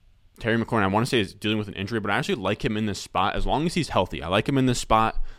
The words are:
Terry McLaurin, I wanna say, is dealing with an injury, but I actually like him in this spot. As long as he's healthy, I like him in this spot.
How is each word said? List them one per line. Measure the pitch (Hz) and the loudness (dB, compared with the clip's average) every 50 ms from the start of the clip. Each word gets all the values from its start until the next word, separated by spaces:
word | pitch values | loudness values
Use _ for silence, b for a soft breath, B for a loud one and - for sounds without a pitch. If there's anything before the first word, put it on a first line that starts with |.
| _ - - _ _ - _ - | _ -20 -20 _ _ -20 _ -6
Terry | - 117 113 117 110 | -2 0 0 0 0
McLaurin, | - 123 113 101 | 0 0 2 2
I | |
wanna | 95 95 107 117 | 4 2 2 2
say, | - - 117 | 2 2 0
is | 101 90 - | 0 0 -4
dealing | - - 107 110 107 | -6 -2 -2 0 0
with | 104 104 | -2 -6
an | - | -6
injury, | - 98 101 120 113 | -8 -6 -4 -4 -4
but | 101 101 | -2 0
I | 101 | -2
actually | 117 131 - 131 | 0 0 -2 -4
like | 120 95 92 107 - - | -2 0 -2 -2 0 -2
him | 131 110 | -2 -2
in | 107 110 | 0 -2
this | 104 95 - | -2 -4 -6
spot. | - - - 90 92 101 - | -8 -4 -2 0 0 0 0
As | 98 104 | 0 0
long | 98 98 127 156 | 0 0 0 0
as | 175 - | 0 -2
he's | 185 139 - | -2 -4 0
healthy, | - - 92 - - 67 67 | 0 0 0 0 -2 -8 -4
I | 82 | 0
like | 92 104 113 - | 0 2 2 2
him | 139 135 | 2 2
in | 131 | 2
this | 127 127 - | 2 2 0
spot. | - - 113 110 113 113 - - b b b | 0 2 4 4 4 2 2 0 b b b